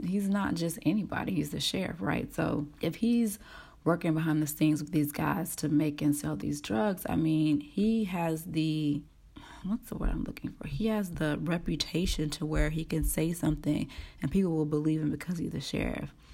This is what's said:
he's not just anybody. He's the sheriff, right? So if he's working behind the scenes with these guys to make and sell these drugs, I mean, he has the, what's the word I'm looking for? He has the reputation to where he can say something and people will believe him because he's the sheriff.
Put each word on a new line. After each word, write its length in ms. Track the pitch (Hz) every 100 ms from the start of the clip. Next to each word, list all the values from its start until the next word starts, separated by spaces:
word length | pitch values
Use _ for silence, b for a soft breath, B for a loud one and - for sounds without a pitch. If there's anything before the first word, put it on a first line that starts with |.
he's 240 | 175 196 196
not 260 | 202 196
just 240 | 170 170 165 151
anybody. 480 | 208 - - -
He's 160 | 180 147
the 100 | 151
sheriff, 400 | - 190 185 165
right? 340 | 185 - -
So 320 | - 160 147 147 -
if 160 | 170 -
he's 420 | 233 240 226 196 B B B B
working 300 | 160 170 175
behind 280 | 160 160 156
the 40 | 151
scenes 360 | - 156 151
with 80 | -
these 220 | 156 147
guys 420 | - 156 147 165 -
to 120 | 151
make 320 | 151 156 147
and 160 | 147 147
sell 180 | 156
these 260 | 151 147 147
drugs, 440 | - 214 214 185 -
I 80 | 170
mean, 440 | 160 156 156 147
he 440 | - - 214 226
has 400 | 202 180 170 160
the, 580 | 170 160 156 156 151 143 - - - - B B
what's 280 | 185 226 -
the 60 | -
word 140 | -
I'm 140 | -
looking 260 | - - -
for? 160 | - 156
He 200 | 143 220
has 240 | 214 185
the 280 | 170 156 147
reputation 880 | 170 170 170 156 - 165 185 - 151
to 160 | - 156
where 240 | 156 151
he 120 | 156
can 220 | 160 160
say 280 | 147 - 165
something 560 | 170 165 147 - - - B B B
and 80 | 143
people 260 | 190 190 160
will 80 |
believe 380 | 151 151 156 156
him 80 | 151
because 260 | 147 - 170
he's 160 | -
the 80 | -
sheriff. 540 | 143 - 57 - - - B